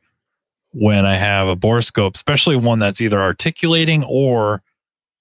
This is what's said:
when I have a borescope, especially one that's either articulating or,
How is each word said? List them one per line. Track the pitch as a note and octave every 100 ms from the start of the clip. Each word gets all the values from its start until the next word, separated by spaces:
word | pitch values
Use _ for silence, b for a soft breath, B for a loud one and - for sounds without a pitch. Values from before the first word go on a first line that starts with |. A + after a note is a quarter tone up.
| _ _ _ _ _ _ _
when | C3 G#2+ G#2 G2
I | F#2+
have | G2+ G2 F#2+
a | F#2
borescope, | A2 A#2 - - G2 -
especially | - D3 F3 C3
one | A#2 A2+
that's | G2+ F#2+
either | A2+ G2+
articulating | F#2+ F#2 D#3+ - E3 E3 D#3+ D#3 B2+
or, | C3 C3+ A#2+ G#2 G2+ _ _ _ _ _ _